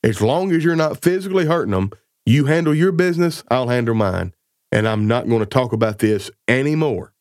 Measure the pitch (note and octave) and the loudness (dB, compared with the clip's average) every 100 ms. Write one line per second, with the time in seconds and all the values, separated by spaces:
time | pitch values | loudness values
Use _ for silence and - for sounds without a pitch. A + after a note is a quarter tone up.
0 | - G2 G#2+ D#3 F#3+ E3 D#3+ E3 D#3 D3 | 0 0 0 0 0 0 0 0 -2 0
1 | - F#3 G3 F#3 D#3 E3+ G#2+ F#2+ G2 - | 0 0 -2 -2 0 0 0 -2 -2 -6
2 | _ _ - C3 C#3 D#3+ E3 D#3 F3+ E3 | _ _ 0 2 4 2 2 2 2 2
3 | F3+ E3+ E3+ D#3+ - B2 B2 B2 A#2 A2+ | 0 2 -2 -2 -4 -2 0 0 0 0
4 | G2+ F2+ F2 - _ _ _ G#2 A2 G#2+ | 0 0 -6 -10 _ _ _ -2 0 0
5 | G#2+ A#2 - A#2 G#2 C3+ B2 A2 A2 G#2 | 0 0 0 -2 0 -2 0 0 -2 0
6 | A2 G#2 - - - B2 C#3+ D3+ D#3 G2 | 0 0 -4 -12 -2 0 0 0 0 -2
7 | - _ | -8 _